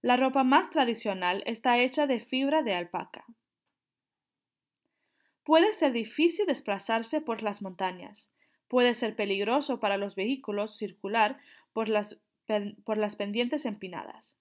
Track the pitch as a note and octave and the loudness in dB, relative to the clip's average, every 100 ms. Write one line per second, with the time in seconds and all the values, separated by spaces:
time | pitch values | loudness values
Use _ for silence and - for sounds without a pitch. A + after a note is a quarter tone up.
0 | A#3+ B3 C4 C4+ B3+ C#4+ E4+ D#4+ A#3+ A3+ | 2 2 4 2 4 4 4 0 0 0
1 | G#3+ F#3+ F3+ F#3+ - A3+ C4 A#3+ B3+ C4 | -4 -2 -2 -2 -4 -2 2 2 2 2
2 | C#4+ A#3+ - C4 C#4 D#4 B3 F3+ F3 E3+ | 0 0 -2 0 2 2 0 -4 -4 -8
3 | E3 - - A3+ _ _ _ _ _ _ | -10 -16 -20 -20 _ _ _ _ _ _
4 | _ _ _ _ _ _ _ _ _ _ | _ _ _ _ _ _ _ _ _ _
5 | _ _ _ _ - D#4+ G4 G#4 D4 A#3 | _ _ _ _ 4 6 6 4 2 2
6 | G#3+ - E4+ E4 F#4+ C4+ - G3 - A3+ | -4 2 2 2 0 0 -2 -6 0 -2
7 | A3+ D#4 D#4 A3 A3 G3+ G3 F3+ F#3 F3+ | 0 -4 -2 -4 -4 -6 -10 -4 -4 -4
8 | F#3+ G#3 - _ _ _ _ B3 B3 A#3 | -16 -20 -20 _ _ _ _ 2 4 2
9 | A3+ G#3+ G3+ G3 G3+ C4 C#4+ A#3+ G#3 G3 | -4 -2 -2 0 0 0 0 -2 0 -2
10 | G3+ G3 G#3 C4+ - G3+ G#3+ - G#3 F3 | -4 -4 -4 -4 -4 -4 -6 -6 -10 -8
11 | G3 A3+ G#3+ - - - _ - A3 G#3+ | -4 2 2 0 -16 -20 _ -4 0 0
12 | G#3 - _ _ - G#3+ G3+ - - G#3+ | -2 -12 _ _ -4 -4 -4 -12 -4 -2
13 | G#3 G#3 G3+ G#3 A#3+ D4 B3 G#3 F#3+ E3+ | -2 -4 -4 -2 -2 -2 -4 -8 -12 -12
14 | - - - _ | -14 -16 -20 _